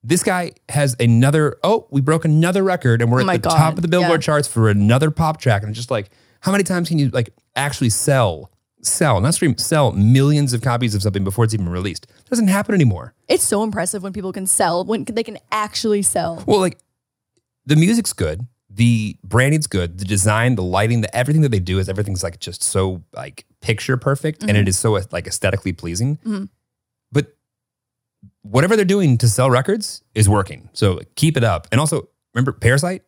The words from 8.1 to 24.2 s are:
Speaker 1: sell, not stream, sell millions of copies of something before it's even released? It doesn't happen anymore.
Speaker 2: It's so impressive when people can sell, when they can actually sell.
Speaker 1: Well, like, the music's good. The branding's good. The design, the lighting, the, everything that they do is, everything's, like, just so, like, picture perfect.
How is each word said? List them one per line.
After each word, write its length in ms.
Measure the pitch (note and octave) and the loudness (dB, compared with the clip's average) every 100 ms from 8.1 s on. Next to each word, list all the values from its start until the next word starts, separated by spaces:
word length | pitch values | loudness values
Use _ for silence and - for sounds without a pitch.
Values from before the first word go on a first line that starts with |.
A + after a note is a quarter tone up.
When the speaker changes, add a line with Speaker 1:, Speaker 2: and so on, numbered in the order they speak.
| C3+ G#2+ D#2 - _ _ _ | 2 2 -2 -14 _ _ _
Speaker 1:
sell, 400 | - - D#3 G#2 | -6 0 2 2
not 140 | B2 E3 | 2 2
stream, 200 | E3 G#2+ | 0 0
sell 360 | - D#3 C3 | 0 2 2
millions 640 | - G#2+ C3 C#3+ D3 C#3+ | 4 4 6 4 2 0
of 100 | A#2+ | -2
copies 320 | C3 A#2+ B2 G2+ | -2 -2 -2 -2
of 80 | |
something 200 | G2+ G2 | -2 -2
before 220 | F#2+ F#2+ A2+ | -4 0 0
it's 80 | |
even 160 | A2 F2 | 0 -4
released? 360 | F2 G2 D#2+ _ | -4 -6 -8 _
It 240 | _ _ | _ _
doesn't 160 | A#3+ G3+ | 0 2
happen 260 | G3 G#3 | 0 0
anymore. 400 | G3+ C3 F2+ B1 _ - | 2 2 2 -10 _ -2
Speaker 2:
It's 160 | F4+ | 0
so 180 | - G#3 | 0 -2
impressive 400 | A3 G3+ F3 G#3 | -2 -4 -6 -6
when 120 | F#3+ | -10
people 200 | F#3+ F#3+ | -8 -10
can 140 | F#3+ F#3 | -8 -4
sell, 360 | - F#3 F3 | 0 0 0
when 200 | F#3 A3 | -2 -6
they 180 | D3 A3+ | -4 -6
can 160 | A#3 G#3 _ | -8 -12 _
actually 500 | G#3+ G#3 - A3+ G#3 | -6 -6 -4 -2 0
sell. 420 | G3 G3+ F#3 E3 - | 0 -2 -4 -8 0
Speaker 1:
Well, 120 | G#3 | 2
like, 200 | F#3 - _ _ _ _ _ _ _ _ C3 | 0 -4 _ _ _ _ _ _ _ _ 2
the 80 | D3+ | 4
music's 380 | F3 A#3 - | 4 2 -2
good. 340 | - D#2 E2 A#2+ _ _ | -6 -6 -6 -12 _ _
The 460 | G2+ A#2+ A2+ G#2+ - | 0 2 2 -2 -8
branding's 420 | F#2 A2+ C3+ D#3 D3+ | -2 0 2 0 -2
good. 320 | G2 F2 F2+ | -4 -4 -6
The 80 | F#2+ | -4
design, 500 | G2+ G#2 G#2+ A#2+ A2+ | 0 0 2 0 0
the 80 | |
lighting, 380 | F2+ F#2+ A2 A#2 | -2 0 0 0
the, 120 | G#2+ | -2
everything 280 | A#2+ B2+ D#3 | -2 0 2
that 80 | D3 | 2
they 100 | G#2+ | 0
do 200 | F2+ F#2+ | 0 -2
is, 100 | F#2 | -2
everything's, 340 | F#2+ G2+ F#2 | -4 -4 -4
like, 160 | F2 F2 | -8 -10
just 220 | - F2 | -14 -8
so, 400 | - G2 F#2+ F2+ - | -4 -2 -2 -4 -12
like, 320 | - C#2 - _ _ | -16 -16 -18 _ _
picture 360 | - A2 - B2+ | -4 -4 -2 -2
perfect. 460 | C3+ C#3 | -2 -2